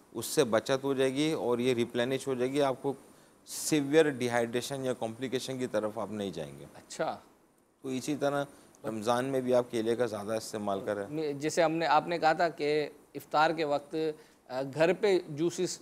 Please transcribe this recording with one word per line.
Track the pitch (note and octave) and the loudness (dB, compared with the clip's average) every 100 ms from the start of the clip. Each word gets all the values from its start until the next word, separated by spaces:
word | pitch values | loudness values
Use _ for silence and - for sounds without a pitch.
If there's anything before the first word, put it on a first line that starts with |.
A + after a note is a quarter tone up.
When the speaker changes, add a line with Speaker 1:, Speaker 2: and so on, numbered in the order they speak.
| _ | _
Speaker 1:
उससे | A2+ A2 D#3 | -8 -2 0
बचत | B2 A2 - C3+ | 2 2 2 0
हो | C#3 | 0
जाएगी | C3 C3 C3 D#3 | 2 2 2 0
और | C#3 A2 A#2+ | 0 0 2
ये | B2+ | 2
रिप्लेनिश | A#2 A#2+ A#2+ A#2+ C3 C#3 | 2 0 0 -2 -2 -2
हो | |
जाएगी। | B2+ B2+ C#3+ | -2 0 2
आपको | C#3 B2 C#3 C3 - - - _ - | 0 0 -4 -6 -12 -20 -20 _ -14
सीवियर | - - D#3 C#3 D#3 D3+ | -8 0 0 4 4 4
डिहाइड्रेशन | B2+ B2 A#2+ A#2 B2 - C#3 | 2 0 0 0 -2 -4 -4
या | C3 | -4
कॉम्प्लिकेशन | A#2+ A2+ A2+ C3 B2+ B2+ C3 | -4 -6 -6 -4 -4 -4 -6
की | B2+ | -4
तरफ | G#2 G#2+ A2 | -2 -2 -4
आप | G2 | -6
नहीं | G#2+ G2 | -4 -6
जाएंगे। | E2 D2 C#2+ C#2+ - | -6 -10 -12 -18 -20
Speaker 2:
अच्छा। | - - D#3 G#2 - _ _ _ _ _ | -12 -6 -6 -8 -12 _ _ _ _ _
Speaker 1:
तो | C3+ | -8
इसी | B2+ D3 C#3 | -6 -4 -2
तरह | C#3+ C#3+ C#3 - - - - | 0 0 -4 -10 -20 -12 -8
रमज़ान | A2 G#2+ A#2+ | -2 0 2
में | C3+ C3 | 2 0
भी | B2+ | 2
आप | B2 B2 | 2 2
केले | A#2 A2 A#2 | 0 0 0
का | A#2+ | 0
ज़्यादा | G#2 G2+ A2 | -4 -4 -6
इस्तेमाल | - A2 G#2 G2 | -4 -6 -2 -2
करें। | G#2+ G#2 G2+ | -2 -4 -4
Speaker 2:
मैं, | D3+ D3+ C#3 | -4 -4 -4
जैसे | D#3 F3 | -2 2
हमने, | D#3+ E3 D#3 | 2 2 2
आपने | D3+ E3+ E3+ | 2 2 2
कहा | D#3 | 4
था | D#3+ E3+ | 4 2
कि | D3 D3 D3+ D3 - _ C#3 | 0 0 0 0 -8 _ -16
इफ्तार | - D3+ D#3+ | 0 4 4
के | D#3+ | 4
वक्त, | D3 C#3+ C#3+ D#3+ D#3 D3+ - _ - | 0 0 -2 -4 -2 -4 -14 _ -8
अ, | B2+ | -6
घर | C#3 C#3 E3 | -2 2 4
पे | F3+ G#3 F3+ D#3 | 4 4 2 0
जूसेस | D3 E3 - F3 - | -2 -2 0 -4 -4